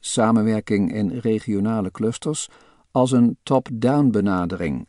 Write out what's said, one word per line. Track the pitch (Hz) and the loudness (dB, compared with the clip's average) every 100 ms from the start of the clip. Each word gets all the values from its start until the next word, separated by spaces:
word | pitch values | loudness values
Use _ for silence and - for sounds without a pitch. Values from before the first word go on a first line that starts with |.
samenwerking | - - 110 113 107 110 - 104 90 | -6 0 2 4 2 0 0 0 0
in | 107 101 | -2 -4
regionale | 123 117 110 113 101 104 113 92 | -2 -2 -2 -2 -2 -2 -2 -4
clusters, | - 107 123 160 151 - - _ _ _ | -4 -4 -4 -6 -6 -8 -16 _ _ _
als | 135 127 | 0 4
een | 127 120 - | 4 4 2
top-down | - 131 - 117 123 147 139 | 0 0 0 -2 0 2 2
benadering, | 104 101 92 87 90 85 64 | 2 2 0 -2 -4 -4 -6